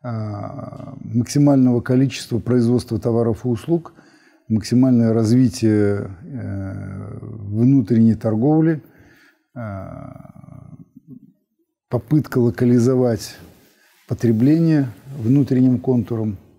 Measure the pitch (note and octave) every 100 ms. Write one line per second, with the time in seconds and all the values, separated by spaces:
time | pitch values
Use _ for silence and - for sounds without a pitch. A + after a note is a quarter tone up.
0 | B2+ A2+ G#2+ G#2 G#2 - - - - -
1 | - A2+ A2+ D3 C#3+ C#3 B2+ A#2+ - B2+
2 | C3+ - - A#2 F2 B2 A#2 B2 - A2
3 | B2 A#2 A#2 G#2+ B2+ A#2 - E3+ D#3 -
4 | _ _ _ _ _ A2 - A#2+ C3 B2
5 | A#2 A2+ A2 B2 B2+ - A2 G#2+ G#2 G2+
6 | G#2 F2+ E3 C3+ G#2 G2 G2 G2 G2 G2
7 | G2+ - - G#2+ G2+ G#2 A#2+ C#3 G#2 A#2
8 | A2+ A2 A#2 G#2+ C3 D#3 D#3+ D#3 - _
9 | - _ _ _ _ - A2+ G2 F#2 -
10 | - - - - - - - - - -
11 | _ - - _ _ _ _ _ _ A#2+
12 | - D3+ - C3 A#2+ A#2 B2 A#2+ A#2 C3
13 | B2 A2+ - - - _ _ _ _ _
14 | _ A#2 A#2 A2 B2+ D#3+ E3 D#3 C3+ G#2+
15 | - C3+ A2 C#3 C3 B2+ B2+ B2 - B2
16 | A2 A#2 A2 G2+ _